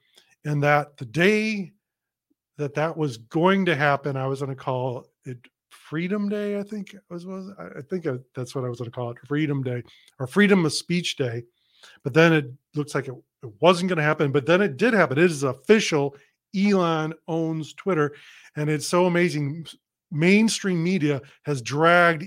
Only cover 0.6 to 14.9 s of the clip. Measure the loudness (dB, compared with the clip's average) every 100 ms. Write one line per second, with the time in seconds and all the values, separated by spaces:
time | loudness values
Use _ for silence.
0.6 | 2 2 0 -12 -8 0 2 2 -2 -6
1.6 | -10 _ _ _ _ _ _ _ _ -10
2.6 | -6 -2 -4 -2 -6 -6 -6 0 2 2
3.6 | 2 2 2 0 -2 -4 -4 -6 -8 -8
4.6 | -6 -4 -4 -8 -14 _ -16 -16 _ _
5.6 | _ _ -10 -8 -4 -4 -4 -6 -6 -6
6.6 | -8 -12 -14 -18 -16 -16 -14 -14 -16 -16
7.6 | -16 -16 -10 -6 -6 -6 -10 -12 -10 -8
8.6 | -8 -8 -10 -8 -10 -10 -6 -4 -2 -4
9.6 | -4 -8 -10 _ _ -12 -4 2 4 6
10.6 | 2 -2 -2 -2 -2 -4 -4 -4 -12 _
11.6 | _ _ -20 _ 0 6 6 6 0 -14
12.6 | _ -8 -4 -4 -6 -14 _ _ -18 2
13.6 | 4 4 0 0 0 0 2 0 2 2
14.6 | 2 0 2